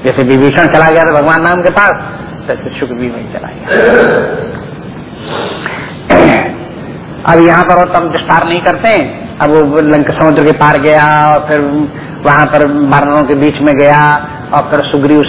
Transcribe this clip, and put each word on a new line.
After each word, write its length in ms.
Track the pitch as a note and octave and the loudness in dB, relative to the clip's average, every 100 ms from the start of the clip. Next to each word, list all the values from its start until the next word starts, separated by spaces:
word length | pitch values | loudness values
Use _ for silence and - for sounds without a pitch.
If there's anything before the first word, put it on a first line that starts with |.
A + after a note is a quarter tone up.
जैसे 200 | B2+ B2+ | -2 -2
विभीषण 440 | B2+ C3 C#3 C#3 D#3+ | 2 4 2 2 2
चला 220 | D3+ D#3+ | 4 4
गया 140 | D#3+ E3 | 2 2
था 60 | |
भगवान 360 | D3 D3 E3 E3 | 2 2 0 0
राम 140 | F3+ | 0
के 80 | F3 | 0
पास, 220 | F#3 G3+ E3 - - - - - | 2 0 0 -8 -14 -14 -14 -8
तैसे 320 | B2 C3 - | -8 -8 -8
शुक 100 | C3 | -8
भी 200 | A#2+ B2 | -6 -8
वहीं 240 | A#2 - | -8 -10
चला 140 | - - | -12 -12
गया। 280 | - - - - - - - - - - - - - - - - - - - - - - - - - - D#5 - - - - - - - - - - - | -14 -4 0 2 4 2 0 -2 -6 -10 -12 -14 -14 -16 -16 -16 -16 -12 -10 -8 -10 -10 -10 -12 -14 0 2 4 2 -2 -8 -12 -14 -14 -14 -16 -8 2
अब 60 | E3 | 4
यहाँ 240 | E3+ E3 | 6 4
पर 100 | E3 | 2
और 180 | F3 F3+ | 2 2
तम 140 | F3 E3+ | 0 -2
विस्तार 380 | D#3 - E3+ E3+ | -4 0 0 0
नहीं 140 | F3 | -2
करते 260 | E3+ E3+ A3+ | -2 0 0
हैं। 500 | A3 - - - - | 0 -2 -8 -14 -4
अब 120 | D3+ | 0
वो 320 | D#3 D3 D3+ | 2 2 2
लंका 320 | D3+ D3+ C#3 | 2 2 0
समुद्र 300 | D3+ D#3+ D3 | 0 2 4
के 80 | D3 | 2
पार 260 | D3 D3 D3 | 2 2 2
गया 280 | D3 D3+ D3+ D3+ D3+ | 2 4 4 2 2
और 60 | D3+ D3+ | 2 0
फिर 140 | D3+ C#3+ C#3+ D3 - - - C#3+ | -2 0 -2 -4 -8 -14 -4 0
वहां 200 | D3 D3 | 2 2
पर 200 | D3 D3 | 2 2
वानरों 580 | C#3+ C#3+ C#3 C#3+ D3 | 0 2 2 2 2
के 120 | C3+ C#3 | 2 2
बीच 260 | D3 D3 | 0 2
में 140 | D3 C#3 | 0 4
गया 240 | C#3+ D3 D3 D3 - - - | 4 4 4 0 -4 -14 -4
और 80 | C#3+ | -2
फिर 180 | C#3+ D3+ | 0 -2
सुग्रीव 440 | C#3+ D3 C#3 D3+ | 0 0 2 2